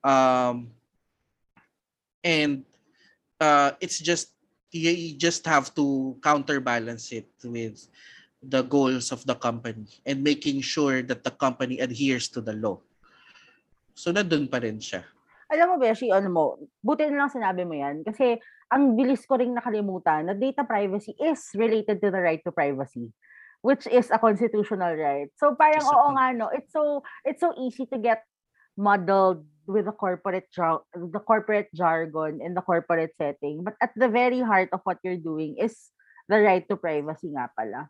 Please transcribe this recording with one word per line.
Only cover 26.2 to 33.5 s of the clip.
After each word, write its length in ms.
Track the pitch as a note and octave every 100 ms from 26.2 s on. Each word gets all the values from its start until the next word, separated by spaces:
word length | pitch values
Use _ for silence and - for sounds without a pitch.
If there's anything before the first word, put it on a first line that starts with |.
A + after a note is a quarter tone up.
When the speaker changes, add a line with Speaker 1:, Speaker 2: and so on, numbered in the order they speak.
| C4
Speaker 2:
no? 140 | B3 A3
It's 220 | C#4 C#4
so, 320 | D#4 D4+ C#4+ C#4+ -
it's 180 | C4+ C4
so 140 | F4
easy 320 | - B3+ B3 B3+
to 60 | B3+
get 240 | A3+ A3 _ _ _ _ _ -
muddled 680 | G3+ G3+ F3 G3 F#3+ F3 D3+ _
with 220 | - G3+ G#3
the 80 |
corporate 560 | G#3 G3 F3+ G3+ F#3 F#3
jar-, 320 | - E3 D#3+ _
the 300 | F3 F3 G3
corporate 480 | G#3 A3 G#3+ G#3+ G#3
jargon 680 | D#3+ F3 E3 E3 D#3 D#3 D3+
in 100 | D3+
the 80 | F3+
corporate 540 | F3+ E3+ E3+ E3+ D#3+ _
setting. 460 | D3 C#3+ D3